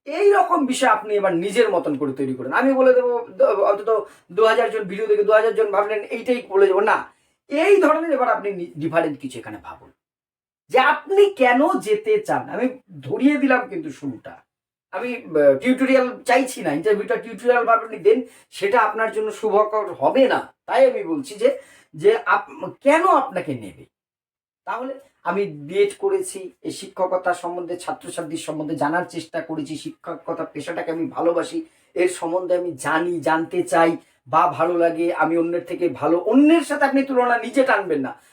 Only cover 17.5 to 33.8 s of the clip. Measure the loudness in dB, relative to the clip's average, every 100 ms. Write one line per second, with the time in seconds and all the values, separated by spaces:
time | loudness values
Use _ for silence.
17.5 | 2 4 2 0 0 2 2 0 -12 _
18.5 | -6 0 2 2 0 -4 -4 -6 -4 0
19.5 | 2 2 -2 -6 -2 0 4 2 2 -6
20.5 | _ -4 2 2 2 -4 -6 -8 -2 0
21.5 | 0 -10 _ _ -2 2 2 0 -2 -2
22.5 | -10 -12 -2 2 4 4 2 0 -4 -6
23.5 | -8 -10 -20 -20 _ _ _ _ _ _
24.5 | _ -10 -8 -8 -12 -18 _ -6 -4 -4
25.5 | -8 -4 0 0 0 -2 -2 -4 -12 -16
26.5 | -14 -12 -12 -12 -6 -2 -2 -2 -4 -6
27.5 | -8 -8 -8 -8 -10 -10 -10 -8 -8 -8
28.5 | -8 -6 -4 -2 -2 -4 -10 -10 -10 -8
29.5 | -8 -8 -10 -12 -14 -14 -12 -10 -8 -10
30.5 | -10 -10 -8 -6 -6 -6 -2 0 0 -2
31.5 | -6 -10 _ _ -2 -2 -2 -4 -2 0
32.5 | -2 -2 -6 -2 -2 -2 -2 0 0 0
33.5 | -4 0 2